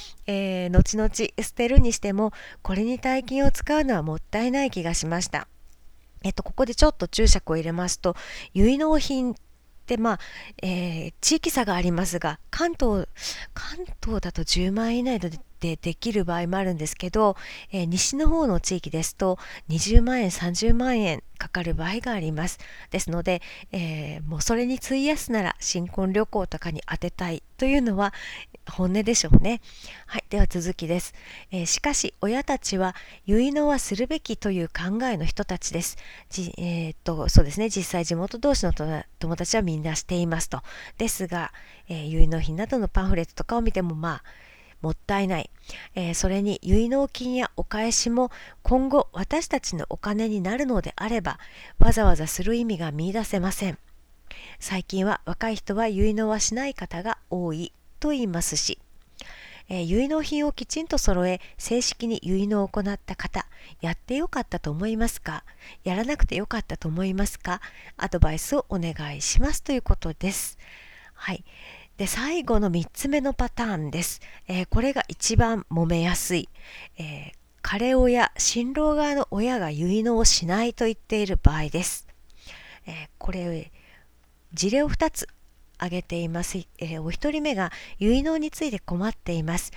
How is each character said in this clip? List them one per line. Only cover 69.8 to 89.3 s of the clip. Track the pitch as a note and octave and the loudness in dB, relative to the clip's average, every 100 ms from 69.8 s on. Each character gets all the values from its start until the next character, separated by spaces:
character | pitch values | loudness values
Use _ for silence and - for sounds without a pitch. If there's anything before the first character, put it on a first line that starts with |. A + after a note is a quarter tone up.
こ | - - | 2 0
と | E3 | 0
で | D#3 F#3 | -4 -4
す。 | G3 - - - - - - - - | -4 -8 -12 -20 -20 -20 -20 -20 -12
は | - | -8
い。 | F#3 - - - - - - | -8 -12 -20 -20 -20 -20 -6
で、 | F#3+ | -4
最 | - C4+ E4+ | -2 -2 -2
後 | B3+ A3+ | 2 2
の | G3+ | 4
三 | E3+ D#3+ | 0 -2
つ | - C#4 | -6 -2
目 | D4 | 0
の | C#4 | 0
パ | - B3+ | -2 -2
タ | - A3+ | -2 -4
ー | F3+ | -2
ン | D3 | -4
で | D#3+ | -4
す。 | E3+ - - - - | -6 -8 -14 -18 -6
え | F3+ | -6
ー、 | F3+ | 0
こ | A3 | 2
れ | C4 | 2
が | - - | -2 -6
一 | - - A3+ | -4 2 4
番 | A3+ A3 - | 4 2 -2
揉 | E3 E3 | -2 0
め | E3+ | 0
や | E3+ F3 | 0 -2
す | - F3 | -2 -4
い。 | - - - - - - | -4 -14 -20 -20 -20 -14
え | |
ー、 | D#3 C#3+ D3 - _ _ | -14 -12 -14 -18 _ _
彼 | - G3+ B3 | -6 -2 4
親、 | C4 B3+ A#3+ A3 - | 6 6 6 2 0
新 | - A#3+ A#3+ | 0 0 -2
郎 | C4+ D4+ D4+ | 0 2 2
側 | D4 C#4+ | 2 0
の | - | 0
親 | G3 A#3 B3+ | 0 0 0
が | E3 | -2
結 | D3+ F3 G#3 | -2 0 2
納 | A3+ A3+ | 2 4
を | |
し | A#3 - E3 | 4 4 0
な | G3 | 0
い | A#3+ | -2
と | - A3+ | -2 -4
言 | |
っ | A3 | -4
て | - G#3+ | -4 -2
い | G3+ | 0
る | F#3 | 4
場 | - D#3 | 4 4
合 | D3+ | -2
で | D#3+ | -4
す。 | F3+ - - - - - - - - - - | -4 -8 -14 -20 -20 -20 -20 -20 -20 -20 -16
え | |
ー、 | D#3+ D3+ - | -16 -16 -6
こ | - | -4
れ、 | F#3 F3 E3 - - - - - _ _ _ _ | -2 -4 -6 -8 -18 -20 -20 -20 _ _ _ _
事 | E3 F#3+ | -2 2
例 | C4 | 4
を | D4+ | 2
二 | - D#4+ | 2 0
つ | - - - - _ - - | -2 -10 -14 -20 _ -20 -6
挙 | F3+ | -4
げ | F3+ | -4
て | - E3+ | -4 -4
い | E3 | -4
ま | E3+ F3 | -4 -4
す。 | F#3+ - - | -8 -10 -12
え | D#3+ D#3+ | -8 -6
ー、 | |
お | D#3+ | -6
一 | - D4 | -2 -2
人 | D#4 | 0
目 | D4 | -2
が、 | G#3 F3 - - - | -2 -2 -6 -14 0
「結 | G3+ B3+ | 4 4
納 | D4 D#4+ | 2 0
に | D4+ | -2
つ | - | -4
い | D#4 | -4
て | G3+ | -4
困 | - F3 G#3 | -4 -2 -2
っ | |
て | - - | -4 -4